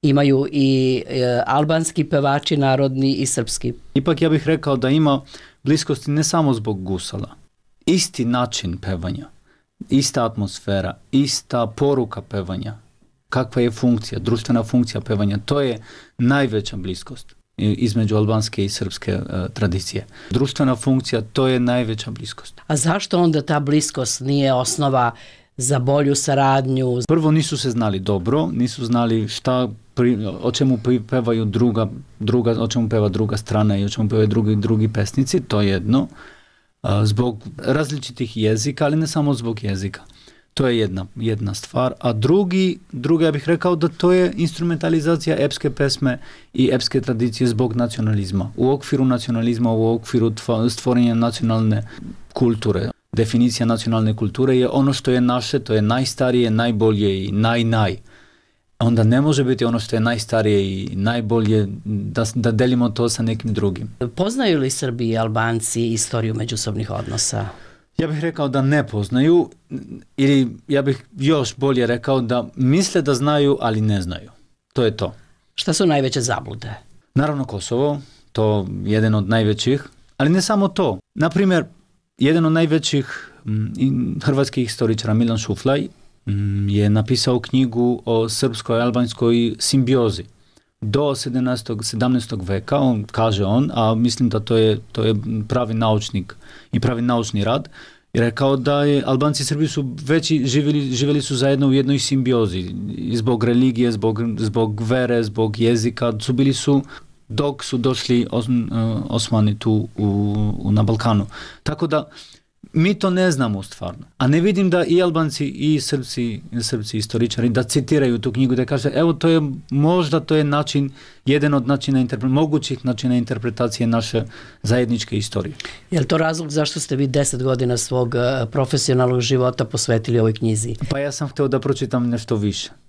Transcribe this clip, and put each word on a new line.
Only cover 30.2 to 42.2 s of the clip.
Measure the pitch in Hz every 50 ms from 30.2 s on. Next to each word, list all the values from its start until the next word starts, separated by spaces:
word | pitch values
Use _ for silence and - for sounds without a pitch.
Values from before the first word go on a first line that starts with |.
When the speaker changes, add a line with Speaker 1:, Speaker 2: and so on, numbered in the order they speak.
| 107 101 90 92 -
Speaker 2:
o | 123 139
čemu | - 156 135 131 113 107
pri-, | 123 123 123 110 110
pevaju | - 127 120 117 117 113 113
druga, | 107 101 113 120 123 110 113 113 98 - - - - - -
druga, | 107 107 107 123 117 117 117 113 113
o | 117
čemu | - 123 117 107
peva | 113 113 104 104
druga | 92 101 110 107 120
strana | 113 - - - 107 107 104 98 98
i | 101
o | 101
čemu | 101 - 110 104
pevaju | 117 110 107
drugi, | 107 107 113 110 104 107
drugi | 104 101 113 113 107 107 107
pesnici, | 110 117 98 101 - - 135 131 - -
to | 117 - - 107
je | 104 98
jedno. | 98 95 90 104 113 135 - - - - - - - - _ _ _ _ _ _ _ _ _
A, | - 101 101 107
zbog | 107 104 104 127 123 117 107 - 101 85 -
različitih | - - 131 147 156 139 147 147 135 - - - 131 113 -
jezika, | 110 107 107 110 110 107 143 139 - 156
ali | 143 151
ne | 156 160
samo | 151 - 160 151 143 139
zbog | 117 117 117 113 107 -
jezika. | 101 98 95 95 98 90 - - - - - - - _ _ _ _ _
To | - 143 127
je | 120 117
jedna, | 110 98 92 95 92 - -
jedna | - 110 113 110 104 107 104 98
stvar. | - - - - 123 127 127 - -
A | - 120 117
drugi, | 110